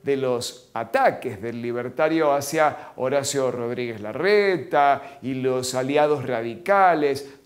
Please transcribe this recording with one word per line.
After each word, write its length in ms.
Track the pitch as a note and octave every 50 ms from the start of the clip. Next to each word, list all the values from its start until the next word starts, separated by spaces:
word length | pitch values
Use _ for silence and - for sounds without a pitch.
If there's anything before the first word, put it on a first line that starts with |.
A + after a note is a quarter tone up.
de 160 | - C#3 C#3
los 540 | C3 B2+ B2+ B2 A#2 - - - - - _ -
ataques 680 | A#2 A2+ - - C4+ C4 G3 - - - A#2+ A2 F2
del 200 | G#2+ A#2 A#2 A#2
libertario 720 | A#2 A#2+ A#2+ A#2+ A#2+ B2+ B2+ - D#3 D#3 D#3+ D#3+ D#3 C#3+ C#3
hacia 580 | C#3+ C3 - D#3+ D#3 D#3 C#3 - - - - -
Horacio 560 | - B2+ B2+ C#3+ C#3+ C3 - - C#3 C3 B2
Rodríguez 500 | B2 B2 A#2 A#2+ B2 B2 B2 A#2+ A2 G2+
Larreta 1200 | G#2 G#2+ A2 C3+ E3+ G3 G#3 G#3 G3+ G3 F3+ D#3 B2 - D#3+ D3 C#3+ C#3+ C#3 C3+ - - - -
y 140 | - B2+ C3+
los 380 | C3 B2+ B2+ B2+ B2+ B2 - C3
aliados 540 | B2+ C3 C3+ C#3+ D3 D3+ D3 D3+ C3+ B2+
radicales, 1120 | C#3+ B2 A2+ A#2 A#2 A2+ - - F#3+ G3+ G3 F#3+ F3+ E3 D#3 D3 C#3 C3+ C3 - - - - _